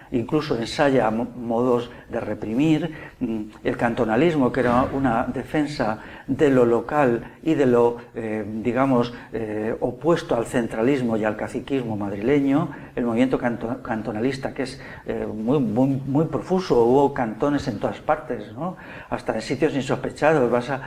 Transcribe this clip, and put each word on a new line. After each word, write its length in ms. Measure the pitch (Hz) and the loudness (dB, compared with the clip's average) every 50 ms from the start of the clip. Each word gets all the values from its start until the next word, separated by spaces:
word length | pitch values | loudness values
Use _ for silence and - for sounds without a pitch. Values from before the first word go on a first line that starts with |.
| - - | -8 -4
incluso 460 | - 123 113 - 156 151 143 147 139 | -2 -2 0 0 0 -2 0 -2 -2
ensaya 540 | 113 113 - - - 151 139 135 131 110 110 | -4 -4 -4 0 2 2 4 4 4 4 2
mo-, 140 | 110 113 123 - - | 2 0 -4 -4 -6
modos 560 | 123 120 117 117 113 123 127 120 120 120 123 - - - | -8 -4 -2 0 2 2 2 2 2 0 -4 -12 -16 -12
de 140 | - - 113 | -8 -8 -6
reprimir, 720 | - 104 107 104 - 107 110 123 147 160 156 151 175 165 160 - - - - - | -6 -6 -6 -6 -6 -4 0 2 2 4 4 2 0 -4 -6 -10 -16 -16 -8 -6
mm, 220 | 131 113 113 107 104 107 - - - | -4 -4 -4 -4 -6 -10 -12 -6 -4
el 100 | 127 135 | -4 -2
cantonalismo, 720 | - 131 117 113 113 120 110 110 120 151 175 160 151 131 120 117 | 0 0 0 0 0 0 2 2 4 4 4 4 4 2 2 2
que 80 | 135 | 2
era 220 | 120 123 120 123 135 147 147 | 2 4 4 2 2 0 0
una 320 | 139 135 127 113 117 123 | 0 0 2 2 0 0
defensa 720 | - 123 131 117 - - 156 147 139 147 - 127 107 110 107 - - - - - | -2 -4 -6 -6 -4 -2 -2 -2 -2 -2 -2 -2 -2 -2 -4 -8 -14 -18 -12 -8
de 240 | - 135 - 160 143 | -4 0 2 4 6
lo 140 | 135 127 120 | 6 6 6
local 720 | 117 117 113 110 - 151 151 143 123 117 113 117 - - - - | 6 4 2 2 0 2 2 4 4 2 0 -2 -8 -16 -4 -2
y 120 | 160 160 | 0 2
de 100 | 139 143 | 4 4
lo, 320 | 127 120 120 120 117 120 - - - - | 6 6 6 6 4 2 -2 -8 -12 -10
eh, 300 | 120 113 110 107 107 104 | -8 -6 -4 -4 -4 -4
digamos, 640 | 101 107 110 104 123 113 127 135 135 131 120 120 117 - - - - - | -6 -6 -4 -2 0 2 2 4 4 4 4 2 0 -4 -10 -12 -10 -8
eh, 420 | 113 113 107 104 107 107 110 123 - | -6 -6 -4 -4 -4 -4 -4 -2 -2
opuesto 540 | - 127 120 - - 160 170 160 - - 139 | -4 -4 -4 0 2 2 2 2 0 0 -2
al 80 | 117 113 | -2 0
centralismo 720 | - - 127 117 110 - 113 110 131 147 135 123 117 113 | 0 0 -2 -2 -2 -2 0 0 2 2 2 0 0 0
y 80 | 107 107 | 0 0
al 100 | 107 107 | 0 -2
caciquismo 640 | 110 110 107 - 123 131 - 139 135 120 113 110 | -2 -4 -6 -6 -8 -6 -4 -4 -2 -2 -2 -4
madrileño, 720 | 101 101 101 98 98 104 123 147 147 139 135 139 147 - 139 - - - - - | -4 -4 -6 -4 -2 0 2 2 4 4 4 2 2 2 -2 -6 -10 -16 -8 -4
el 80 | - 123 | -4 -2
movimiento 340 | 120 113 113 131 131 143 | 0 2 2 2 2 2
canto-, 460 | 131 131 120 117 - - 113 123 - - | 0 0 -2 -2 -4 -4 -6 -6 -6 -6
cantonalista, 720 | - 117 110 107 127 107 107 113 135 135 - 127 113 - | -6 -6 -4 -4 -4 -4 -2 -2 -2 -2 -4 -6 -8 -6
que 100 | - 131 | -6 -8
es, 180 | - - - - - - - - | -8 -8 -12 -14 -16 -16 -12 -8
eh, 220 | 120 113 113 110 | -8 -6 -6 -6
muy, 320 | 107 107 107 107 117 135 156 | -6 -6 -4 -2 0 2 2
muy, 420 | 131 107 104 120 131 139 139 135 139 | 2 2 2 2 2 2 0 -2 -2
muy 200 | 143 131 143 165 | 0 0 2 2
profuso, 540 | - - 120 - - 180 185 185 - 147 120 | 0 -2 -4 -2 -2 -2 0 2 4 4 6
hubo 320 | 117 117 127 143 143 143 143 | 6 6 6 6 4 4 2
cantones 540 | - 123 110 107 - 147 143 147 139 - | 0 -4 -4 -2 -2 0 0 0 0 -2
en 100 | - 107 98 | -4 -4 -4
todas 200 | - 117 101 - | -4 -4 -6 -4
partes, 540 | - - 156 - - - 127 107 104 107 107 | -2 -2 -2 -2 -2 -6 -8 -8 -10 -12 -10
¿no? 240 | 123 156 185 175 - - - - - - - | -8 -8 -8 -8 -10 -14 -16 -16 -18 -10 -8
Hasta 260 | 123 113 - - 117 | -8 -6 -4 -4 -4
en 60 | 110 | -4
sitios 340 | 107 - 147 127 160 226 254 | -4 -4 -2 0 0 0 0
insospechados, 720 | 277 - - 131 - - 127 - - 151 151 160 151 123 117 | 0 -2 -2 -2 -2 -4 -6 -2 2 4 4 4 4 4 2
vas 200 | 120 120 123 131 | 2 0 0 -2
a 120 | 139 127 139 | -6 -6 -8